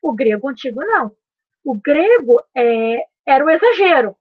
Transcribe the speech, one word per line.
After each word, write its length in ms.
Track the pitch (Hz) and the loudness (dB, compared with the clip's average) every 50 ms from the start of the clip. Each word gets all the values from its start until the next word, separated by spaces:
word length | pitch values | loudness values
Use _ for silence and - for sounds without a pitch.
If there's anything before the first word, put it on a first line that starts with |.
O 120 | - 311 247 | -4 -6 -4
grego 360 | 208 262 220 208 214 208 277 | -2 -2 -2 -2 -2 -6 -10
antigo, 360 | 269 - - 269 220 240 311 | -10 -8 -10 -10 -10 -8 -6
não. 260 | 415 453 381 254 214 _ _ _ _ _ _ _ _ _ _ _ | -2 -2 -2 -2 -4 _ _ _ _ _ _ _ _ _ _ _
O 100 | 285 254 | -8 -8
grego, 640 | 208 - - 285 302 339 415 480 466 294 226 240 240 - _ _ | -6 -2 0 0 2 4 4 4 2 4 2 2 0 0 _ _
é, 480 | 262 240 233 233 226 226 226 233 240 - _ _ _ _ | -2 0 0 0 0 -2 -4 -4 -4 -6 _ _ _ _
era 180 | - 277 269 294 | 0 0 2 2
o 60 | 311 | 2
exagero. 640 | 320 320 359 466 466 339 392 370 339 277 240 202 196 _ | 0 2 2 2 2 4 2 2 2 2 0 -2 -6 _